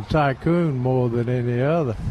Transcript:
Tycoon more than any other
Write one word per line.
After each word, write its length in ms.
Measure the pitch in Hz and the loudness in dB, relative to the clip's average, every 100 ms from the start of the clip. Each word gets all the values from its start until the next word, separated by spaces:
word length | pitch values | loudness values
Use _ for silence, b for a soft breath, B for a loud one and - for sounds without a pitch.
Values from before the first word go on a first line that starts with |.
| 104 | -2
Tycoon 680 | 156 143 127 160 175 165 127 | 2 2 0 0 2 0 0
more 300 | 127 127 123 | 0 2 2
than 180 | 120 120 | 0 0
any 320 | 127 120 120 | -2 0 0
other 360 | 139 170 131 104 B | 0 0 -2 -4 B